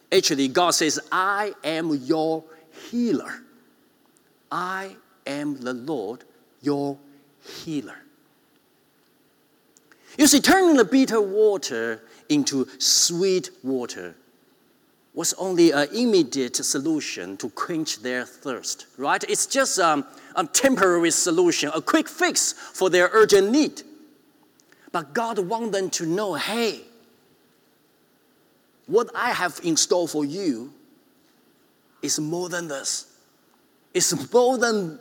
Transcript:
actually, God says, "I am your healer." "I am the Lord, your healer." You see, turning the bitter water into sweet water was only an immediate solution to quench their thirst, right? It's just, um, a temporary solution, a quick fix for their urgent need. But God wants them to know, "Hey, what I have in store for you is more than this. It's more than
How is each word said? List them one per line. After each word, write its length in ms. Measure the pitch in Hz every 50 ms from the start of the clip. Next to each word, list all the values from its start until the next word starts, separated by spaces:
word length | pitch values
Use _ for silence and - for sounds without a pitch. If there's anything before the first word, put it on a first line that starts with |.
| _ _
actually, 360 | 185 190 - - 165 135 139 131
God 240 | 127 180 175 170
says, 280 | 156 - 170 151 - - - -
"I 420 | 160 180 185 196 202 202 214 202 - - -
am 300 | 147 165 160 170 165 147
your 500 | 143 123 131 160 160 156 160 160 160 160 - - - - _ _ - - -
healer." 540 | - 240 240 233 160 120 - - - - - - _ _ _ _ _ _ _ _ _ _ _ _ _ _ _ _ _ _ _ _
"I 460 | 143 165 180 185 190 190 196 190 190 - _ _ _ _ _ -
am 300 | - 285 - 147 143 127
the 160 | 120 123 127
Lord, 500 | 120 120 151 160 123 98 101 120 127 - - _ _ _ _ _ _
your 360 | - 143 143 143 143 143 139 139 - - - - _ _ _ _
healer." 580 | _ - - - - 165 156 143 110 92 - - - _ _ _ _ _ _ _ _ _ _ _ _ _ _ _ _ _ _ _ _ _ _ _ _ _ _ _ _ _ _ _ _ _ _ - _ _ _ _ _ - - -
You 80 | 302
see, 140 | 285 277 269
turning 380 | - - 349 381 381 349 311 262
the 80 | 220
bitter 360 | 175 - 269 262 - 214 226
water 800 | 208 190 190 214 214 214 202 190 - - 135 113 113 117 113 110 - _ - - _ -
into 380 | 151 147 131 - 143 135 127 - - -
sweet 720 | - - - - - - 175 170 190 196 185 185 - - - _
water 540 | - 127 135 127 120 113 - 104 90 87 80 - _ _ _ _ _ _ _ _ _ _ _ _ _ _ _ _ _ _ _
was 200 | - 170 - -
only 380 | - 175 190 185 170 170 165
an 180 | 139 143 147 143 196
immediate 600 | 226 247 240 208 180 156 120 - 139 127 120 -
solution 800 | - 131 - - 143 135 160 160 147 127 - - - 90 92 98 95
to 120 | - 120
quench 500 | - - - - 175 160 156 - - - 107
their 200 | 127 127 127 120
thirst, 600 | - - - - 143 123 98 - - - - - - _ -
right? 260 | 135 151 175 196 202 -
It's 200 | 208 - - -
just, 320 | - 269 269 - - 190
um, 260 | 185 165 151 143 135 - - - - - -
a 100 | - 185
temporary 640 | - - - - 269 262 - 196 185 175 170 170 165
solution, 640 | 156 - - 180 160 170 180 175 151 - 165 151 156
a 80 | 165
quick 260 | - - - 320 - -
fix 460 | - - 359 349 - - - - -
for 380 | - - - - - 185 185
their 180 | 165 180 175 180
urgent 380 | - 220 220 - 202 196 190 202
need. 320 | 240 311 277 170 - - - - - - - _ _ _ _ _ _ _ _ _ _ _ _ _ _ _ _ -
But 240 | - 170 160 135 147
God 240 | 240 226 226 226 208
wants 360 | 185 170 226 226 233 220 196
them 140 | 196 196 170
to 160 | - - 175
know, 300 | 160 165 202 220 196 165
"Hey, 500 | 143 139 190 208 233 233 214 160 - - - _ _ _ _ _ _ _ _ _ _ _ _ _ _ _ _ _ _ _ _ _ _ _ _ _ _ _ _ _ _ _ _ _ _ _ _ _ _ _
what 240 | - 160 226 240 226 -
I 160 | 175 214 247
have 280 | 202 - 180 175 - - -
in 120 | 170 160
store 320 | 143 - - 190 180 170 147
for 160 | - 151 147
you 480 | 143 151 190 202 165 123 110 120 139 - _ _ _ _ _ _ _ _ _ _ _ _ _ _ _ _ _ _ _ _ _ _ _ _ _ -
is 160 | 147 - -
more 280 | 151 151 170 175 180 175
than 200 | 175 175 170 156
this. 380 | 139 135 131 - - - - - _ _ _ _ _ _ _ _ _ _ _ _ _ _ _ _ _
It's 180 | 180 175 - 175 143 139 -
more 280 | - 247 247 247 262 233
than 400 | 220 233 220 208 185 160 156 -